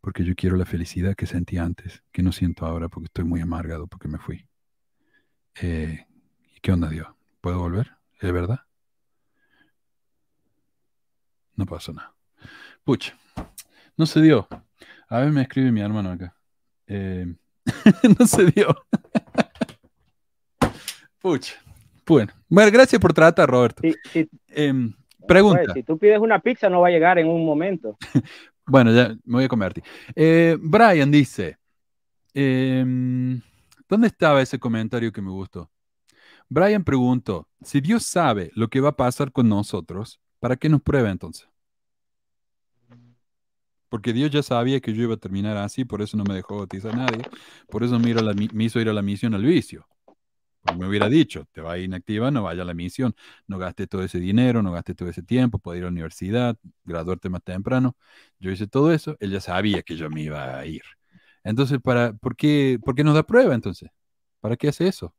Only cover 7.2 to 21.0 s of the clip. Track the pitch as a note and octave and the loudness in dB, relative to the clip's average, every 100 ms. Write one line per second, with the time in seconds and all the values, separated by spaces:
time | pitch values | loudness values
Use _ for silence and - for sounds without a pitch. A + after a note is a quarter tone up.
7.2 | _ _ F2+ F2+ F2 F#2 C#3+ _ _ _ | _ _ -6 -4 -4 -4 -6 _ _ _
8.2 | F2+ F2 F2 B2+ _ _ _ _ _ _ | -4 -4 -2 -6 _ _ _ _ _ _
9.2 | _ _ _ _ _ _ _ _ _ _ | _ _ _ _ _ _ _ _ _ _
10.2 | _ _ _ _ _ _ _ _ _ _ | _ _ _ _ _ _ _ _ _ _
11.2 | _ _ _ - F#2 E2+ - D2+ - _ | _ _ _ -8 -8 -8 -14 -16 -20 _
12.2 | _ _ - - - _ - B2 - _ | _ _ -20 -20 -20 _ -2 -2 -4 _
13.2 | _ - - - - _ _ - D#3+ D#3 | _ -16 -16 -20 -20 _ _ -2 2 6
14.2 | D#3 C3 - - _ _ - - _ A#2 | 6 6 0 -18 _ _ -20 -20 _ -2
15.2 | C#3+ D3 B2+ C3+ C3 A2 G#2 G#2+ F#2+ F2+ | 0 0 -2 0 0 0 -2 -4 -4 -8
16.2 | F#2 _ _ _ _ _ - G2+ F#2+ F#2 | -12 _ _ _ _ _ -10 -8 -6 -6
17.2 | F2+ E2+ _ _ - - A3 - A#3+ F#3 | -8 -12 _ _ -8 4 4 4 4 4
18.2 | A#3+ - F3 G3+ F#3 - _ - _ - | 4 4 4 4 0 0 _ -8 _ -8
19.2 | - - - - - - _ _ _ _ | -6 -6 -6 -6 -12 -12 _ _ _ _
20.2 | _ _ _ _ - - - - | _ _ _ _ -6 -6 -18 -18